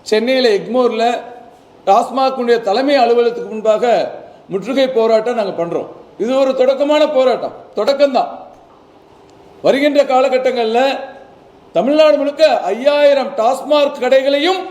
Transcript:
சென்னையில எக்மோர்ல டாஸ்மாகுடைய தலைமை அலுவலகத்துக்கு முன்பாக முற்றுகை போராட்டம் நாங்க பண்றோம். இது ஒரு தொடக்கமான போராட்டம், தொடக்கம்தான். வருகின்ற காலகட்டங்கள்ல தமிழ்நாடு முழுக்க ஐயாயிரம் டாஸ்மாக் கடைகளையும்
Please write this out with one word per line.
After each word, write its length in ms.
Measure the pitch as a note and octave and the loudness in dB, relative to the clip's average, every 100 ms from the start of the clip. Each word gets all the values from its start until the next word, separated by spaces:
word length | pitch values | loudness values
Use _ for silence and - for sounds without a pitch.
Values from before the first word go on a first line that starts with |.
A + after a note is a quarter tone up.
சென்னையில 480 | - G#3+ A#3 C4 B3 | -2 -2 0 2 2
எக்மோர்ல 680 | G3 F3 B3 A#3+ A3 A#3 A#3 - - - - _ - | 0 -2 0 0 0 -2 -2 -10 -20 -20 -20 _ -8
டாஸ்மாகுடைய 760 | - G#3 - B3 C4 C4 A#3+ A#3 | 2 2 2 -2 -2 0 0 0
தலைமை 340 | G#3+ G#3 C#4 | 0 -2 2
அலுவலகத்துக்கு 540 | C#4 A#3+ A#3+ A#3+ A#3 F#3+ | 2 4 2 0 -2 -10
முன்பாக 640 | A3 G#3+ G#3+ A#3+ G3 C#3 - - - - | -4 0 0 2 0 -2 -10 -18 -20 -10
முற்றுகை 400 | F#3+ F#3+ C4+ C4 | -8 -4 -2 0
போராட்டம் 480 | A3+ A3+ A3 A3 | 0 2 0 0
நாங்க 300 | A#3 G3 E3 | -4 -4 -4
பண்றோம். 220 | E3+ D#3+ - - - - | -4 -6 -8 -16 -20 -8
இது 220 | A3 C4 | -2 0
ஒரு 160 | C4+ | 0
தொடக்கமான 520 | C4 B3+ C4 C#4+ D4+ D4+ | 2 0 2 0 2 2
போராட்டம், 460 | C4 B3+ G#3+ C3 - - | 2 0 0 -6 -12 -12
தொடக்கம்தான். 520 | - G#3+ C#4 C#4+ B3 - - - - - - _ - _ - - - - - | -4 -2 2 2 2 -4 -8 -18 -20 -20 -20 _ -20 _ -20 -20 -20 -20 -4
வருகின்ற 420 | - C4 D4 C#4+ | -2 0 0 0
காலகட்டங்கள்ல 960 | C4 B3+ C4 B3+ B3+ A#3+ A3+ A#3 C4+ C4 - - - - - - - | 0 0 0 0 -2 -2 -2 0 -2 -4 -10 -18 -20 -20 -20 -20 -6
தமிழ்நாடு 440 | E3 A3+ D4+ D#4 D4 | -2 0 4 4 2
முழுக்க 420 | C#4 C#4+ D#4 - | -2 2 2 2
ஐயாயிரம் 720 | F3 A3 C4+ C#4+ D4 C#4 B3 - | -2 -2 0 4 4 2 0 -2
டாஸ்மாக் 640 | A3 C4 C#4 D4 C#4+ C#4 | -2 -2 0 0 0 -2
கடைகளையும் 600 | B3 C4+ C4+ C#4+ D#4+ F#4 F#4 | 2 2 2 0 0 -2 -6